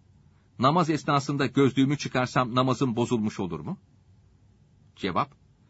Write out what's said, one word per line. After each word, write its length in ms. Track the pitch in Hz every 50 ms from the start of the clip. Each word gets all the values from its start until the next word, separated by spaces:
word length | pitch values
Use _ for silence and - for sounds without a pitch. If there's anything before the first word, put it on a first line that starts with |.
| _ _ _ - _ - _ _ _ _ _ -
Namaz 300 | 117 135 151 180 165 151
esnasında 560 | 160 143 - - 147 139 131 - 143 139 143
gözlüğümü 520 | 120 - 139 139 127 - 135 135 135 147 -
çıkarsam 580 | - 127 - 131 127 123 - 139 127 113 120
namazım 400 | 127 127 131 127 117 143 127 110
bozulmuş 440 | 120 120 113 123 113 104 107 - -
olur 200 | 101 87 82 76
mu? 180 | 73 107 190 - _ _ _ _ _ _ - - _ _ _ _ _ _ _ _ _ _ _ _ _ _ _
Cevap: 400 | - - 95 85 101 139 - - _ _ _ _ _ _ _